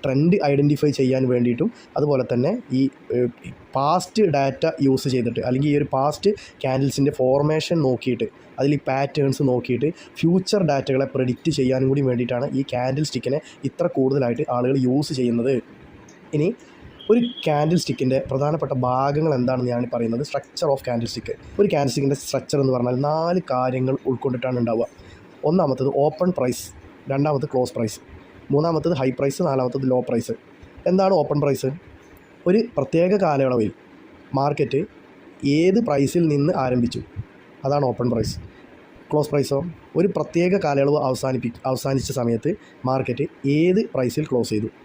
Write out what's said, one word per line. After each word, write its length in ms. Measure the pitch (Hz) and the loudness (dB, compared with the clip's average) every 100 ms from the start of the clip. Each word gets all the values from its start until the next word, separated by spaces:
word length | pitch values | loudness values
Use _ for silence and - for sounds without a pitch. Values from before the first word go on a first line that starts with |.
ട്രെൻഡ് 340 | 143 131 160 202 147 | 0 2 2 2 2
ഐഡൻറ്റിഫൈ 440 | 143 143 147 151 139 | 2 2 2 0 2
ചെയ്യാൻ 240 | 127 131 131 | 0 2 2
വേണ്ടിയിട്ടും, 380 | 123 120 120 196 - - - | 2 2 0 -2 -4 -8 -2
അതുപോലെ 260 | 147 135 120 | 0 0 0
തന്നെ 200 | 120 135 240 - 131 | 0 0 -2 -4 0
ഈ, 20 | 135 - - 120 | 0 -2 -6 -2
ഏഹ്, 140 | 120 - - - - 135 | -2 -4 -18 -18 -6 -2
പാസ്റ്റ് 480 | 143 175 - - 202 143 | 0 0 0 0 2 2
ഡാറ്റ 300 | 139 131 160 - 139 | 0 0 -2 2 2
യൂസ് 220 | 131 143 | 2 2
ചെയ്തിട്ട്, 280 | 127 117 117 123 | 0 0 -2 -2
അല്ലെങ്കിൽ 220 | 131 147 | 0 2
ഈ 40 | 147 | 0
ഒരു 80 | 127 | 0
പാസ്റ്റ് 380 | 135 143 151 196 208 - - | 0 0 2 0 -2 -8 -6
കാൻഡിൽസിൻ്റെ 500 | 135 131 139 135 139 139 | -2 0 0 2 0 2
ഫോർമേഷൻ 600 | 127 139 147 156 - 170 135 | 2 4 2 0 0 0 2
നോക്കിയിട്ട്, 400 | 123 - 113 110 - - - | 0 -2 -2 -4 -8 -20 -2
അതിൽ 120 | 139 147 | 0 0
ഈ 40 | - | 0
പാറ്റേൺസ് 560 | 131 139 151 139 131 139 | -2 -2 0 0 2 2
നോക്കിയിട്ട് 400 | 123 120 120 143 - - - | 0 0 -2 -2 -4 -18 -2
ഫ്യൂച്ചർ 420 | 165 185 185 208 165 | 2 2 2 0 2
ഡാറ്റകളെ 380 | 139 127 135 135 135 | 0 0 0 0 -2
പ്രെഡിക്റ്റ് 360 | 127 120 - 143 | -2 -2 -2 0
ചെയ്യാനും 320 | 131 131 131 | 0 2 2
കൂടി 140 | 139 131 | 2 0
വേണ്ടിയിട്ടാണ് 380 | 120 123 123 135 127 | 0 -2 -2 -2 -4
ഈ 20 | 135 | -4
കാൻഡിൽ 320 | 120 127 135 156 | -2 -2 -2 -2
സ്റ്റിക്കിനെ 300 | 127 120 143 - - 135 | -4 -2 -4 -6 -10 -10
ഇത്ര 160 | - 170 - | -4 -2 0
കൂടുതലായിട്ട് 480 | 131 139 123 117 151 123 | 0 2 0 -2 -2 0
ആളുകൾ 220 | 127 131 127 | 0 2 2
യൂസ് 260 | 131 147 135 | 0 -2 -2
ചെയ്യുന്നത്. 340 | 123 117 120 131 - - - - - - - 151 | 0 0 0 0 -4 -20 -20 -20 -20 -20 -6 -2
ഇനി 120 | 165 240 - - - - - | -2 -2 -14 -20 -20 -20 0
ഒരു 100 | 233 240 - | 2 2 -4
കാൻഡിൽ 340 | - 147 151 170 | -2 0 2 0
സ്റ്റിക്കിൻ്റെ 360 | - 127 131 135 135 | -2 -2 0 0 0
പ്രധാനപ്പെട്ട 440 | 135 143 156 151 131 127 | -2 0 -2 -2 -2 0
ഭാഗങ്ങൾ 460 | 127 139 143 160 131 | 0 0 0 0 0
എന്താണെന്ന് 360 | 123 127 123 | 0 0 -2
ഞാൻ 100 | 120 123 | -2 -2
പറയുന്നത്. 300 | 120 117 117 - | -2 -2 -2 -4
structure 400 | 139 - - 160 | -6 -8 -4 -2
of 60 | 135 - | -2 -2
candlestick. 400 | 120 117 - - - - - | -4 -4 -8 -10 -12 -10 0
ഒരു 80 | 202 | 2
കാൻഡിൽ 180 | 160 139 | 2 0
സ്റ്റിക്കിൻ്റെ 260 | 143 139 139 | 0 -2 -2
സ്ട്രക്ചർ 340 | - 135 - 147 | -4 -6 -2 0
എന്ന് 100 | 135 127 | 2 0
പറഞ്ഞാൽ 200 | 120 127 143 | 0 0 0
നാല് 360 | 156 165 180 - | 0 0 -2 0
കാര്യങ്ങൾ 440 | 127 127 127 127 135 - | -2 0 0 -2 -2 -2
ഉൾക്കൊണ്ടിട്ടാണ് 480 | 123 135 123 127 123 | -2 -2 -2 -2 -2
ഉണ്ടാവുക. 260 | 117 113 113 - - - - - 151 | 0 0 -2 -6 -20 -20 -20 -6 0
ഒന്നാമത്തത് 420 | 185 156 127 135 139 147 | 2 2 0 0 2 0
ഓപ്പൺ 260 | 147 185 175 | 2 -2 0
പ്രൈസ്, 280 | 127 120 - - - - - | -2 -2 -8 -18 -20 -18 -6
രണ്ടാമത്തത് 380 | 135 147 143 147 | 0 0 0 0
ക്ലോസ് 200 | 127 123 - | -2 -2 -2
പ്രൈസ്, 220 | 113 - - - - - - | -4 -4 -16 -20 -20 -20 -2
മൂന്നാമത്തത് 440 | 143 165 160 165 156 | 0 2 0 0 0
ഹൈ 80 | 131 120 | 0 0
പ്രൈസ്, 200 | 139 135 175 | -2 0 0
നാലാമത്തത് 360 | 135 127 135 131 | 0 0 -2 0
ലോ 80 | 127 120 | 0 0
പ്രൈസ്. 280 | 120 113 113 - - - - 170 | -2 -2 -10 -12 -20 -20 -4 0
എന്താണ് 260 | 185 190 185 | 2 4 4
ഓപ്പൺ 180 | 143 147 | 2 0
പ്രൈസ്? 260 | 143 135 131 156 - - - - - - - | 0 0 -2 -6 -16 -20 -20 -20 -20 -6 2
ഒരു 140 | 202 226 - | 2 2 -2
പ്രത്യേക 360 | 139 165 180 208 180 | 0 2 2 2 2
കാലയളവിൽ 460 | 139 135 123 107 - - - - - - 135 | 2 2 2 0 -4 -20 -20 -20 -20 -6 -2
മാർക്കറ്റ് 420 | 143 143 135 135 202 - - - - - 139 147 | 0 0 -2 -2 -4 -10 -20 -20 -20 -6 0 2
ഏത് 200 | 175 196 233 | 4 2 2
പ്രൈസിൽ 380 | 143 139 175 165 | 2 2 2 2
നിന്ന് 200 | 147 147 175 | 2 2 0
ആരംഭിച്ചു, 400 | 131 123 120 - - - - - - - 135 | 0 0 0 -4 -10 -12 -14 -18 -20 -8 -2
അതാണ് 200 | 143 135 | 0 0
ഓപ്പൺ 180 | - 123 | 0 0
പ്രൈസ്. 220 | 117 107 - - - - - - - - | 0 -2 -6 -14 -20 -20 -20 -20 -20 -2
ക്ലോസ് 180 | 147 147 | -2 0
പ്രൈസോ? 280 | 147 135 139 170 - - 156 | 0 0 -2 -2 -12 -6 0
ഒരു 120 | 185 170 | 0 0
പ്രത്യേക 360 | 151 170 180 190 151 | -2 0 2 2 2
കാലയളവ് 340 | 139 139 147 135 | 2 2 2 0
അവസാനിപ്പി-, 440 | 127 135 131 123 - 131 | -2 -2 -2 -4 -6 -4
അവസാനിച്ച 420 | 131 139 135 - | -2 -2 -2 -2
സമയത്ത് 420 | 139 120 113 147 208 - - 131 | -2 -2 0 -2 -4 -10 -8 -2
മാർക്കറ്റ് 420 | 131 127 123 143 - 139 147 | -2 -2 -4 -4 -4 0 2
ഏത് 220 | 170 185 233 - | 4 2 0 -2
പ്രൈസിൽ 300 | 127 135 151 | -2 -2 -2
ക്ലോസ് 200 | 123 113 107 | -2 0 -2
ചെയ്തു. 140 | 107 - | -4 -8